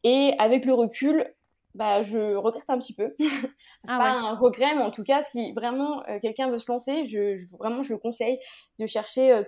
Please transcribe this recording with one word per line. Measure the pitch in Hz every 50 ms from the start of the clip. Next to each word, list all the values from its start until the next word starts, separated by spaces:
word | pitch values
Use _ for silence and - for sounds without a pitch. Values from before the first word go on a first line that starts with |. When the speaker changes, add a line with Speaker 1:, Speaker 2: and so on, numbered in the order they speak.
| -
Speaker 1:
Et | 233 254 269 277 277 - -
avec | 214 220 247 269 247
le | 262 254
recul, | 240 233 220 - - 262 285 302 320 - - _ _ _ _ _ _ _ _ _
bah, | 196 214 214 202 202 214
je | 202 220 226 208 208 202
regrette | 202 196 226 226 - - -
un | 269 247
petit | 247 - 214
peu. | - 208 240 - -
<laughs> | 302 302 277 277 240 262 _ _ - - - _ -
C'est | - 247
Speaker 2:
Ah |
Speaker 1:
pas | 247 247 262
Speaker 2:
ouais. | 254 247 233 214
Speaker 1:
un | 226
regret, | 202 247 247 247 220 254 285 302
mais | 294 233
en | 208
tout | 233 - 202
cas, | - 269 285 285
si | - - 240 226 - -
vraiment, | 226 226 240 247 269 285 294 294 277 -
euh, | - 208 202
quelqu'un | 220 220 220 - 262 262
veut | 240 233
se | - -
lancer, | 240 247 - 262 285 320 302
je, | 226 214 208 202 202 196
je, | 190 180 180 180
vraiment, | - 202 220 233 254
je | 277 277 226
le |
conseille | 202 - 233 233 - 233 226 262 254 - - - - _ _ _
de | - 220
chercher, | 214 - 220 214 - - 254 262 262
euh, | 247 214 208